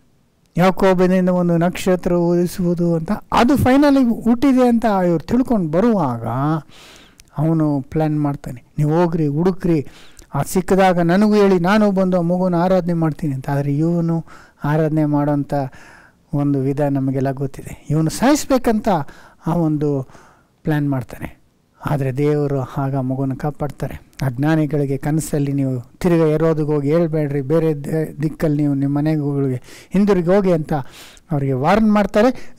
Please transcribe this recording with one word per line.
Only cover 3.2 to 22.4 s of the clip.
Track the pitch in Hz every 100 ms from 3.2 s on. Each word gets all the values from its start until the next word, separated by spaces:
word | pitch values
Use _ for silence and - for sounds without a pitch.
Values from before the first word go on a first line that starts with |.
| - - 240 262
ಫೈನಲಿ | 254 277 294 277 247 220
ಹುಟ್ಟಿದೆ | 226 240 285 254 247
ಅಂತ | 233 226
ಇವ್ರು | 196 180 165 -
ತಿಳ್ಕೊಂಡು | 240 262 220 160
ಬರುವಾಗ | 165 233 208 143 117 117 120 147 160 - - - - - - - -
ಅವನು | 160 165 151 143
ಪ್ಲ್ಯಾನ್ | 131 156 156 151
ಮಾಡ್ತಾನೆ, | 147 143 - 123 - -
"ನೀವು | 147 160
ಹೋಗ್ರಿ, | 175 165 147
ಹುಡುಕ್ರಿ, | 143 180 180 180 160 131 - - - - 139
ಆ |
ಸಿಕ್ಕಿದಾಗ | 139 190 175 190 190 180
ನನಗೂ | 170 185 214 208
ಹೇಳಿ, | 196 185
ನಾನು | 170 214 208
ಬಂದು | 190 190 180
ಆ |
ಮಗುನ | 170 180 185 175
ಆರಾಧನೆ | 185 185 175
ಮಾಡ್ತೀನಿ" | 170 160 147 156
ಅಂತ. | 135 131
ಆದರೆ | 143 143 143
ಇವನು | 165 170 165 165 - - - _
ಆರಾಧನೆ | 143 156 156 156 151
ಮಾಡೋಂಥ | 147 147 143 139 143 135 - - - - _ _
ಒಂದು | 143 143 139
ವಿಧ | 131 139
ನಮಗೆಲ್ಲ | 143 139 135 135 135
ಗೊತ್ತಿದೆ. | 135 139 - - - -
ಇವನು | 151 160
ಸಾಯಿಸ್ಬೇಕಂತ | - 247 302 - 262 247 214 214 175 - - - _ 165
ಆ | 165
ಒಂದು | 160 151 147 139 127 - - _ _ _
ಪ್ಲ್ಯಾನ್ | - 151 147
ಮಾಡ್ತಾನೆ. | 135 - - - - _ _ _ _ -
ಆದರೆ | 151 135 127
ದೇವರು | 147 147